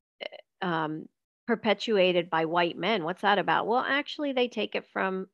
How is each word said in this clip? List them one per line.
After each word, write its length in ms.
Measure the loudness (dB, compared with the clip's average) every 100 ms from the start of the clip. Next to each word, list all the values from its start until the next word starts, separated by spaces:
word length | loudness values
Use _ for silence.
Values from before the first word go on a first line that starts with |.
| _ -16
eh, 60 | -16 -16 -20 -8
um, 460 | -4 -2 -2 -6 -12 _ _ _ -4
perpetuated 800 | -2 0 0 2 4 4 4 0
by 160 | 0 2
white 320 | 2 0 0
men. 260 | -2 0
What's 180 | -2 0
that 180 | 2 2
about? 280 | 2 2 2
Well, 140 | 0
actually, 520 | 0 -2 -4 -6 -4
they 140 | -2 -2
take 260 | -2 -4 -6
it 120 | -6
from 420 | -4 -2 -4 -8